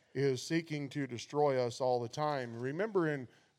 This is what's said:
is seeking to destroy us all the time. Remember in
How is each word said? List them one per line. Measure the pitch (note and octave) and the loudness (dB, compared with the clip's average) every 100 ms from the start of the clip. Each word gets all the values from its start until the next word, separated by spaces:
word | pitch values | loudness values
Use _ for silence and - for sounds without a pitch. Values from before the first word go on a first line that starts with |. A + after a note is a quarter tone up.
| _ - | _ 0
is | C#3 B2+ | 2 2
seeking | - E3 E3 D3 C#3 | 0 0 0 -4 -4
to | D3 C3+ | -4 -4
destroy | A#2 - D3 D3 C3 | -6 -4 2 4 4
us | A#2+ - | 0 0
all | B2+ B2 | 0 2
the | A#2 | 0
time. | - D3+ C#3 A#2+ A#2 | -2 -2 0 -4 -4
Remember | B2+ D#3 A3 G3 D#3+ | -4 -2 0 2 2
in | C#3+ A#2+ - _ | 0 -6 -16 _